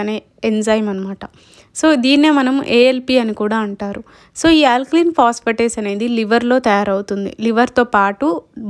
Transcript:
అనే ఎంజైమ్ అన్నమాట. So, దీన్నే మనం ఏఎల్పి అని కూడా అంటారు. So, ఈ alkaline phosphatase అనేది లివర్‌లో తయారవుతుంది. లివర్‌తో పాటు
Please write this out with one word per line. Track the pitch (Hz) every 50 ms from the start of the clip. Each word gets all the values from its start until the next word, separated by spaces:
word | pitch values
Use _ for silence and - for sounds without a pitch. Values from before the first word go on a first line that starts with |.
| 208
అనే | 208 214 208 - _ _ _ - 226
ఎంజైమ్ | 220 214 214 220 214 220 214 208
అన్నమాట. | 196 190 196 196 196 - - - _ _ _ _ _ _ _ _ - -
So, | - 320 311 262 240
దీన్నే | 262 277 285 294 311 302
మనం | 285 262 254 262 277 - - 226
ఏఎల్పి | 240 247 262 254 254 254 - 254 254 233
అని | 220 208 -
కూడా | 214 208 220 226 214
అంటారు. | 208 202 - 202 202 202 208 226 _ _ _ _ _ - -
So, | - 330 330 311
ఈ | 294 254 240
alkaline | 247 269 262 - 330 339 339 330
phosphatase | - 254 233 233 - - 233 220 226 233 233 226 226
అనేది | 214 202 202 202 226 240 240 226
లివర్‌లో | 220 202 220 - 240 240 247 262 254 247
తయారవుతుంది. | 202 202 208 202 196 196 202 - 202 202 196 - - - 214
లివర్‌తో | 233 226 226 247 247 - 254 240 240 -
పాటు | 208 196 196 202 - 269 311 339 302 - _ - - 226 208